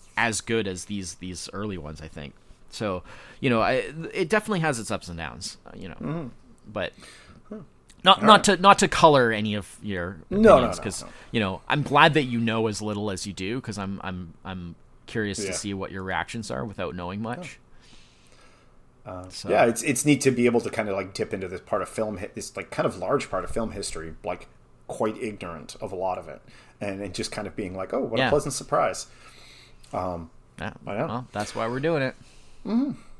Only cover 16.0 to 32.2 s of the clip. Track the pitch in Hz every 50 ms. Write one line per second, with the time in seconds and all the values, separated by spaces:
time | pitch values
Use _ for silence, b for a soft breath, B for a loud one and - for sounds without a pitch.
16 | 95 95 90 80 82 - - 117 107 - 127 131 127 107 98 - 90 78 - 90
17 | 87 87 95 104 113 110 120 175 180 - - - - - - b b b b b
18 | b b b b b b b b b b b b b b b b b - - -
19 | - 101 92 90 92 90 - - - - 98 - 127 117 113 - - - 131 -
20 | - 151 143 135 - 135 123 120 120 117 117 113 110 107 - 117 107 104 95 98
21 | 95 95 - - 104 - 110 95 92 87 92 87 - - 110 101 90 - - -
22 | 110 107 104 90 104 - - 107 95 - - 98 90 - - - 165 135 90 92
23 | 90 98 139 127 - - 98 92 90 - - 117 113 107 82 101 98 - - 80
24 | 80 80 80 - - 90 90 - - - - - - - - - - - - -
25 | 117 110 107 - 117 107 101 95 95 85 85 78 78 - - - - 95 98 90
26 | 95 92 92 95 85 78 69 - - B B B B B B B 104 101 95 98
27 | 101 95 90 - 107 - - 110 104 95 - - 101 87 92 95 95 - - 131
28 | 170 120 113 123 135 143 147 147 - 147 131 - - - 147 165 147 101 90 -
29 | - - B B B B B B B B B B B B B B - - - 98
30 | 92 92 87 85 82 80 - - - - - - 82 - - - - 101 101 110
31 | 156 165 214 123 127 - - 104 104 - - 113 113 113 123 131 139 165 165 143
32 | 131 127 - -